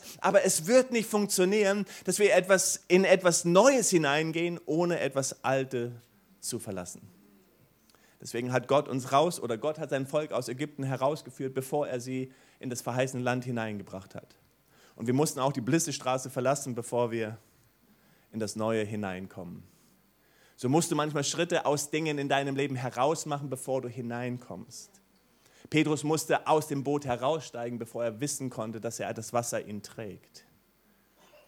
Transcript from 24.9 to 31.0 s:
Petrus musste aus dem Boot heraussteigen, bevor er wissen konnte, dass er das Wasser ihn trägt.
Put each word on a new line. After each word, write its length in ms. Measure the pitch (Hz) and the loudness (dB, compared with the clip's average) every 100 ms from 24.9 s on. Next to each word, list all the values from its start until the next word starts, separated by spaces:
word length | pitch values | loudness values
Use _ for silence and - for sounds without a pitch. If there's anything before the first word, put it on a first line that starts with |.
| _ _ _ _ _ _ _ - | _ _ _ _ _ _ _ 0
Petrus 320 | 156 151 147 | 2 2 0
musste 420 | 147 156 - 143 - | 0 -2 0 0 2
aus 220 | 156 151 | 2 2
dem 160 | 143 | -4
Boot 220 | 135 147 139 | -2 -2 -2
heraussteigen, 720 | 120 131 160 - 117 120 120 | -2 0 -2 -6 -8 -6 -6
bevor 240 | 113 120 | -8 -4
er 160 | 120 110 | -4 -4
wissen 320 | 143 - 131 | -6 -4 -6
konnte, 280 | - 110 113 | -6 -6 -6
dass 200 | 117 - | -8 -6
er 120 | 98 113 | -6 -6
das 180 | 110 | -2
Wasser 320 | 120 117 113 - | -2 -2 -4 -6
ihn 160 | 104 | -10
trägt. 640 | - - 107 92 - - - _ _ _ _ _ | -12 -12 -12 -14 -20 -20 -20 _ _ _ _ _